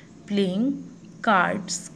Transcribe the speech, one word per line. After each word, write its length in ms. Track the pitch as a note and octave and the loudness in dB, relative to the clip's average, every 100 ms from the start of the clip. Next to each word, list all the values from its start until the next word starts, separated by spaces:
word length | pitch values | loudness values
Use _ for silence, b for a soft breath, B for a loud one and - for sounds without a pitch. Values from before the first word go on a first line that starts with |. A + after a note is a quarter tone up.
| B - - | B -18 -2
Playing 580 | G3+ F#3+ F#3+ C4 C#4 - - - - | 0 2 0 -2 -2 -10 -18 -20 -4
cards, 680 | A#3 G3 F3 G#3 F3+ - - | 2 4 4 -2 -6 -10 -10